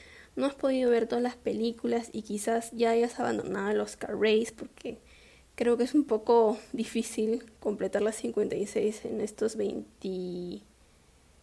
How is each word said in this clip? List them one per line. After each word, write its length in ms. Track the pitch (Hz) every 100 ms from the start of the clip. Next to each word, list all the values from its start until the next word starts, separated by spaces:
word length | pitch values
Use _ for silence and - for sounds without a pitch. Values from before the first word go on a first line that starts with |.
| - - - -
no 100 | 277
has 80 |
podido 380 | 277 269 262 247
ver 160 | 233 226
todas 160 | 240
las 140 | 247 240
películas 720 | 220 214 233 226 240 233 226
y 120 | 226
quizás 480 | 214 208 226 226 226
ya 160 | 233 226
hayas 280 | 233 240 254
abandonado 520 | 240 214 196 196 196
el 100 | 208
Oscar 400 | 202 - 233 208
Race, 340 | 214 214 233
porque 440 | - - - - - - - - - _ -
creo 220 | 233 233
que 80 | 247
es 100 | 302
un 80 |
poco 540 | - 214 - 233 220 240 -
difícil 720 | - 220 226 226 - 220 247 - -
completar 400 | - 202 190 202
las 160 | 208 -
cincuenta 400 | 233 214 208 -
y 100 | 202
seis 380 | 220 208 214 -
en 160 | 220
estos 340 | 208 - 220 220
veinte, 1040 | 202 - 214 - 196 185 180 175 175 202 - _ _ _ _ _ _ _